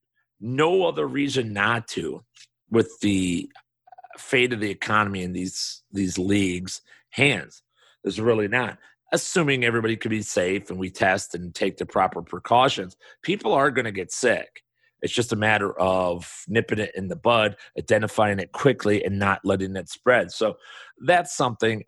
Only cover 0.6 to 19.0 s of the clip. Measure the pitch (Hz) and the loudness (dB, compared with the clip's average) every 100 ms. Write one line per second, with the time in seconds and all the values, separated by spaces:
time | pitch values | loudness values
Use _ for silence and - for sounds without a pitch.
0.6 | 160 190 170 151 143 135 143 127 113 101 | 2 4 2 0 -2 -2 -2 -2 -2 0
1.6 | 104 117 - - 80 85 _ _ - _ | 0 0 -4 -6 -6 -8 _ _ -20 _
2.6 | - 113 113 - 104 95 92 85 - - | 0 2 2 0 0 2 0 -2 -6 -16
3.6 | _ _ _ - - - - 127 123 117 | _ _ _ -20 -20 -18 -2 2 2 0
4.6 | 104 92 - 107 101 98 90 90 92 - | -4 -6 0 2 2 -2 -4 -4 -6 -6
5.6 | - - _ 98 92 92 95 101 95 90 | -10 -10 _ -4 -2 -2 0 2 2 -2
6.6 | 92 - _ - _ - 143 101 - - | -8 -12 _ -20 _ 0 2 2 -6 -18
7.6 | _ _ _ _ 101 95 113 110 104 123 | _ _ _ _ -6 0 2 2 2 0
8.6 | 110 - - _ - 170 - 185 147 131 | -2 -8 -20 _ -4 -4 0 0 2 2
9.6 | 120 117 110 110 113 110 104 101 90 98 | 2 0 0 -2 -2 -4 -2 0 0 -2
10.6 | - 92 92 - 98 98 - 87 87 - | -4 -8 -8 0 2 2 -2 -10 -10 -4
11.6 | 98 - - 104 92 85 87 90 - 120 | -4 -4 -4 0 0 -2 -10 -10 2 4
12.6 | 135 123 92 - - - - 208 220 156 | 4 0 -8 -12 -20 -12 -6 -2 2 2
13.6 | 143 127 113 98 87 - 120 92 - - | 2 0 -4 -6 -8 0 2 0 -2 -18
14.6 | _ _ _ - - - 117 107 107 107 | _ _ _ -8 -4 -2 -2 0 2 2
15.6 | 101 - 92 92 90 87 85 - - 113 | 0 0 2 2 0 -2 -8 -18 -2 -2
16.6 | 113 107 101 95 95 87 117 117 107 - | 0 -4 -4 -6 -8 -2 2 4 2 -2
17.6 | - - - 110 110 - 107 98 90 - | -14 -10 2 2 2 2 2 2 -4 2
18.6 | 139 120 104 104 | 2 2 2 2